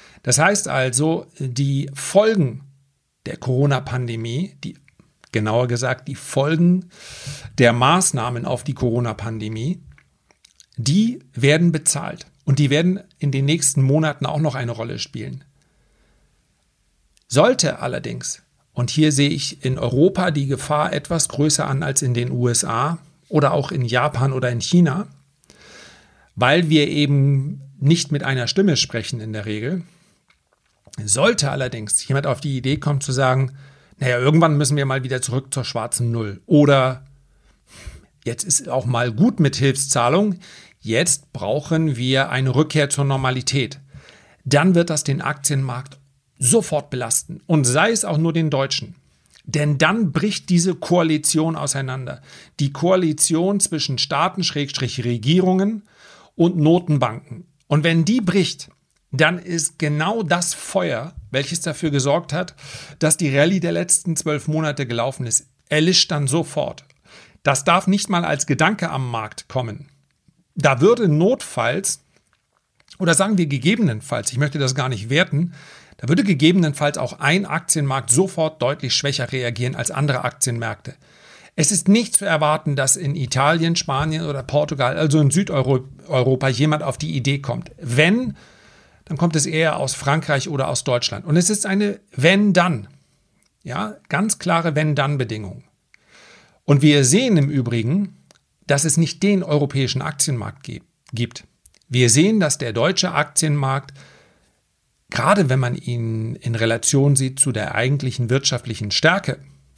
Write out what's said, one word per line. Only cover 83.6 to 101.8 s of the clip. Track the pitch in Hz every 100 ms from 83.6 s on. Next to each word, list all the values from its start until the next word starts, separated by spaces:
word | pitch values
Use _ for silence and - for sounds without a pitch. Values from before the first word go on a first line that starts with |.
| 165 170
Spanien | - 135 156 156
oder | 156 139
Portugal, | 131 147 147 139 123 -
also | 156 151
in | 139
Südeuropa, | 180 202 135 131 131 - - - 131 127 131 135
jemand | 117 151 151
auf | 139 -
die | 156
Idee | 147 135 139
kommt. | 131 117 - -
Wenn, | 131 123 170 233 240 - - _ _ _ _ _
dann | - 151
kommt | 170 156
es | 143
eher | 156 160 -
aus | 135
Frankreich | - 139 156 - 139 180
oder | 143 131
aus | 127
Deutschland. | 135 123 - 98
Und | 165 165
es | 180
ist | 202 196
eine | 196 208 202 _ -
Wenn-Dann. | 156 196 208 180 175 120 98 - _ _ _ _ _ _
Ja, | - 143 214 - -
ganz | 151 214 -
klare | 180 165 165
Wenn-Dann-Bedingung. | 147 151 143 139 143 113 107 98 92 - _ _ _ _ - - - _ _
Und | - 143
wir | 151 143
sehen | 127 196 262 170
im | 139
Übrigen, | 139 117 117 117 190 196 - _ _ _ _ -
dass | 143
es | 156 165
nicht | 156 -
den | 196 196
europäischen | 160 147 139 135 127 131
Aktienmarkt | - 139 156 120 101 -
ge-, | - - - _ _
gibt. | 117 120 - - _ _ _